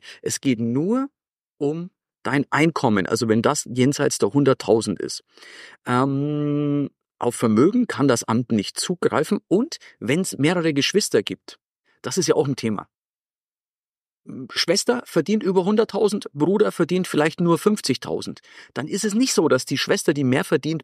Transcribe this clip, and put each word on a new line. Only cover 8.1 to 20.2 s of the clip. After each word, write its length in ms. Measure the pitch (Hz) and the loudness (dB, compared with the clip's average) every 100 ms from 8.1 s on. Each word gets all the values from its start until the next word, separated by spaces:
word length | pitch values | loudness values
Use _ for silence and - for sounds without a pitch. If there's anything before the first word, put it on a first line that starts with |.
| 117 - | 2 0
Amt 260 | 113 127 | -2 0
nicht 260 | 110 95 - | -2 -2 -6
zugreifen 640 | - 175 - 113 156 202 - | -6 -2 0 0 0 -2 0
und 300 | 175 294 - - - | 0 0 -6 -18 -12
wenn's 380 | 107 156 185 131 | -2 -2 -2 0
mehrere 360 | 143 180 160 | 0 2 0
Geschwister 500 | 139 135 196 - 120 | 0 0 0 2 0
gibt, 340 | 98 - - - _ _ _ _ | 0 -8 -14 -20 _ _ _ _
das 160 | 120 185 | -6 -2
ist 100 | 165 | 0
ja 80 | 151 | 2
auch 120 | 143 | 0
ein 100 | 135 | -2
Thema. 320 | 110 101 - _ _ _ _ _ _ _ _ _ _ _ _ _ - 135 131 | -4 -6 -8 _ _ _ _ _ _ _ _ _ _ _ _ _ -18 -16 -10
Schwester 540 | - - 196 - 240 - | -6 0 0 0 -2 0
verdient 360 | 175 151 214 | -2 0 0
über 220 | 185 190 | 2 0
hunderttausend, 640 | 180 214 214 196 208 202 - | 2 2 0 2 0 0 -6
Bruder 400 | 143 151 196 - | -2 2 4 2
verdient 340 | - 156 180 180 | 0 0 0 -2
vielleicht 320 | 147 151 - | 0 0 2
nur 180 | 170 165 | 2 4
fünfzigtausend. 840 | 208 214 - 123 - 80 - - _ - - | 2 0 -2 -4 -4 -6 -8 -14 _ -20 -14
Dann 160 | - 143 | -8 -6
ist 160 | 190 214 | -4 -2
es 80 | |
nicht 200 | 208 262 | 0 2
so, 140 | - 160 | 2 2
dass 160 | 127 | 2
die 140 | - 135 | 0 -4
Schwester, 360 | - 196 - | -2 -2 0
die 120 | 147 | 0